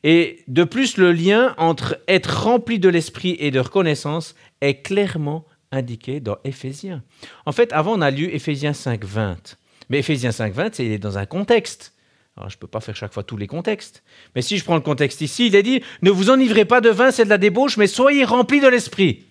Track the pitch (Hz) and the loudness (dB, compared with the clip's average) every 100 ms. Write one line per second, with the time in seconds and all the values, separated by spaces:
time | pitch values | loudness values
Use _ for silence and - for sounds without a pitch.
0 | 151 165 156 - - 131 175 240 254 - | 4 2 2 -6 -4 0 0 0 -2 2
1 | 180 170 175 214 254 - 165 156 - - | 4 4 2 2 2 0 0 0 -4 -8
2 | - 185 - 170 214 247 240 226 185 170 | 0 0 0 -2 0 0 0 0 2 2
3 | 160 - 185 170 147 131 123 196 170 143 | -4 -6 -6 -2 -2 -2 -2 0 0 -2
4 | 147 160 - _ _ _ 139 139 - 196 | -6 -8 -10 _ _ _ -4 -4 -4 -2
5 | 196 160 147 156 _ _ _ 135 123 117 | -2 -4 -6 -8 _ _ _ -8 -6 -10
6 | - 143 113 101 135 - 131 139 196 160 | -10 -8 -6 -8 -8 -10 -12 -12 -12 -14
7 | - _ - - - 147 233 151 160 220 | -16 _ -20 -12 -6 0 0 0 0 0
8 | 147 135 175 143 160 139 147 143 131 113 | 0 0 -4 -4 -6 -4 -4 -4 -6 -6
9 | 101 104 104 87 - - _ _ _ 143 | -6 -4 -4 -6 -14 -20 _ _ _ -4
10 | 139 143 120 110 110 101 208 - 117 107 | -2 -2 -2 -4 -6 -4 -6 -4 -6 -4
11 | 104 98 98 180 202 233 - - - _ | -6 -6 -6 -8 0 0 0 -18 -20 _
12 | _ _ _ - 95 - 98 113 110 104 | _ _ _ -18 -18 -16 -12 -12 -10 -14
13 | 104 - 101 107 101 156 196 208 - _ | -12 -12 -12 -12 -10 -8 -8 -8 -12 _
14 | _ _ _ 127 123 202 - 165 143 139 | _ _ _ -8 -6 -6 0 -2 0 -2
15 | 139 - 151 - 240 196 208 262 - - | -2 -4 -8 -2 2 4 2 -2 -4 2
16 | 180 190 190 262 254 214 208 247 226 202 | 2 4 4 4 4 4 4 4 4 4
17 | 262 262 214 208 208 196 277 214 202 - | 2 4 2 4 4 2 0 2 0 4
18 | 269 285 240 247 240 285 269 247 226 - | 4 4 2 2 2 4 6 4 -2 0
19 | 185 110 _ | 0 0 _